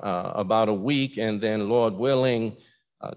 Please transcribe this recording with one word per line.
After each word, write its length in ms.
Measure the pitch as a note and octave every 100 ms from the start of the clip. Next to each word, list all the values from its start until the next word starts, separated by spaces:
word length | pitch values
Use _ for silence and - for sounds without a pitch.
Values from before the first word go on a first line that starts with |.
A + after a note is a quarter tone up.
| G2+
uh, 260 | F2+ - -
about 340 | F#2+ A2 G#2+
a 40 |
week, 440 | G2+ A#2 C#3+ C3+ G#2+
and 240 | A2 G#2
then, 260 | A2 G#2+ G2+
Lord 280 | A#2+ A2+ F#2+
willing, 600 | C3 C3 B2+ A#2 A2+ - - _ _ -
uh, 100 | -